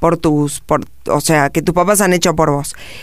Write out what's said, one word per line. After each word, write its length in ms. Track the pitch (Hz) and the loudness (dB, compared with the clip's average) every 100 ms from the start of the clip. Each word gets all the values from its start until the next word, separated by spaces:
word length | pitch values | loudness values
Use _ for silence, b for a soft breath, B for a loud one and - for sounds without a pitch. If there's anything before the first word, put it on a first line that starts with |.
por 160 | 165 165 | 0 2
tus, 440 | 170 147 147 - | 2 0 -2 -4
por, 200 | - 151 - - - | -2 -2 -4 -12 -2
o 120 | 147 | -2
sea, 300 | - 156 143 | 2 2 2
que 120 | 160 | 0
tus 100 | 156 | 0
papás 280 | 165 175 202 | 0 2 2
han 120 | 196 | 2
hecho 220 | 180 180 | 2 2
por 160 | 160 156 | 2 2
vos. 240 | 143 147 - B B | 0 -4 -12 B B